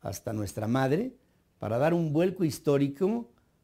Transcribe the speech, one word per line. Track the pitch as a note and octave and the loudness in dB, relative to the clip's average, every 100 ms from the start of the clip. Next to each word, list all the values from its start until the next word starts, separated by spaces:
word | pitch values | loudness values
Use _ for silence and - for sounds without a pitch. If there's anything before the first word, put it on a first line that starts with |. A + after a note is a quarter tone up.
hasta | G#2 G2 - | -10 -8 -6
nuestra | G#2+ G2+ - G#2+ | -6 -6 -4 -2
madre, | B2+ C3 D#3 B3+ - _ _ _ - | 0 2 0 -2 -8 _ _ _ -10
para | G#2+ A#2 | -4 0
dar | D3+ | 2
un | F3 D#3+ | 2 2
vuelco | D3 F#3 F#3 | 2 0 2
histórico | E3 - - C#3 C#3 C#3 F#3 A#3 A#3 _ _ _ | -2 0 2 2 2 0 0 0 -6 _ _ _